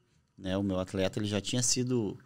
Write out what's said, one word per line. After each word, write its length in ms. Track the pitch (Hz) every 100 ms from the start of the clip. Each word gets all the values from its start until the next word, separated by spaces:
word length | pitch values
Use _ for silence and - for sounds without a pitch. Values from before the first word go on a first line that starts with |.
| _ _ _ -
né? 180 | 98 95
O 60 |
meu 160 | 101 92
atleta, 400 | 92 98 95 110
ele 80 | 104
já 140 | 101
tinha 200 | - 123
sido 540 | 123 131 127 123 101 -